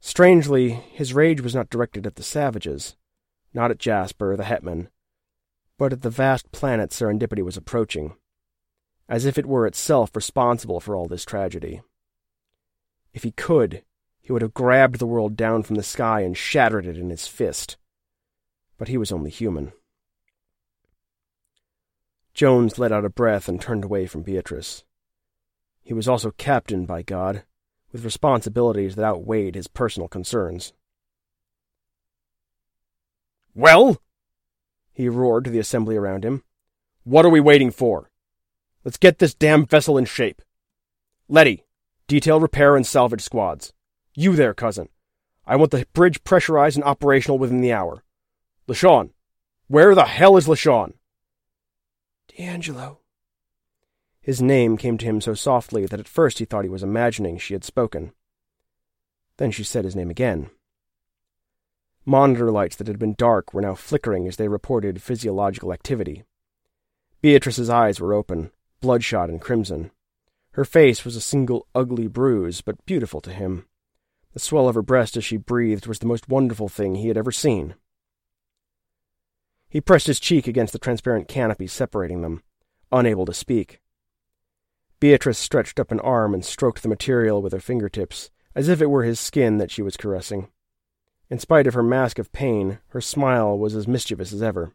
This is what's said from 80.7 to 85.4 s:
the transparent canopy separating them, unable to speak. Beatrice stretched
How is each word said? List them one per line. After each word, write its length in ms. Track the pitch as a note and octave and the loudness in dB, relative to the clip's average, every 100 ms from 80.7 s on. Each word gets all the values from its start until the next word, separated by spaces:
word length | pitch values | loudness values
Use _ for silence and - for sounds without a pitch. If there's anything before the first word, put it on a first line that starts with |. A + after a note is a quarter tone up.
the 60 | A2 | -4
transparent 480 | - A#2 - A2+ - | -6 -4 -2 -4 -4
canopy 400 | C#3 A#2 G#2 F#2 | -4 -4 -4 -8
separating 540 | - B2+ G#2+ F2 F2 | -8 -6 -4 -6 -6
them, 220 | E2+ D#2+ _ _ _ _ _ | -8 -10 _ _ _ _ _
unable 340 | B2+ A#2+ G#2 F#2 | 0 0 0 -4
to 80 | |
speak. 480 | F2+ - A#2+ F#2+ _ _ _ _ _ _ _ _ _ _ _ _ _ | -8 -4 -4 -4 _ _ _ _ _ _ _ _ _ _ _ _ _
Beatrice 380 | C#3+ C#3+ - | 4 6 4
stretched 420 | A#2 | -4